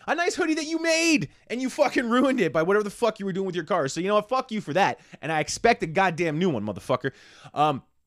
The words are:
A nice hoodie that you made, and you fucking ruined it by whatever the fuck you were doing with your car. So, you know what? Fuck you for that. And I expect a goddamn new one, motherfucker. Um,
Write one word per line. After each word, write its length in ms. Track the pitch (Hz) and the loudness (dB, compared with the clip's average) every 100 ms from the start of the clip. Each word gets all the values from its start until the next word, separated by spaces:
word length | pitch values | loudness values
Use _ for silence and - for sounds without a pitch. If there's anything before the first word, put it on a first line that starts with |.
| - | -4
A 60 | |
nice 220 | 302 349 - | -2 -2 0
hoodie 180 | 330 | -2
that 120 | 311 302 | -2 -4
you 140 | 330 | -2
made, 500 | 330 320 330 285 147 - - | 0 2 2 2 0 -10 -10
and 140 | 233 | -6
you 80 | 262 | -4
fucking 400 | - 285 294 233 | 0 0 0 2
ruined 300 | 247 269 254 | 2 2 2
it 140 | 165 | 0
by 80 | 160 | 0
whatever 220 | 165 208 | 2 0
the 60 | 208 | 0
fuck 300 | - 233 208 | -2 -2 -2
you 60 | 196 | -6
were 80 | |
doing 140 | 185 190 | -4 -4
with 80 | 175 | -4
your 100 | 160 | -2
car. 220 | 185 139 | 0 0
So, 120 | 160 | -2
you 80 | 185 | 0
know 80 | 208 | 0
what? 140 | 208 | 2
Fuck 220 | 262 254 | -2 -2
you 100 | 214 | -6
for 120 | 156 | -2
that. 260 | 160 170 - - - | 2 2 0 -10 -12
And 100 | 147 | -4
I 80 | 156 | -2
expect 420 | 156 - 233 233 | -2 2 2 2
a 40 | 165 | 0
goddamn 500 | 170 190 165 170 151 | 0 0 0 -2 0
new 120 | 185 | 0
one, 160 | 120 107 | 0 -4
motherfucker. 460 | 92 - 127 135 - - - - | -6 -2 -2 -2 -8 -16 -20 -10
Um, 300 | - 151 135 - _ | 0 0 0 -8 _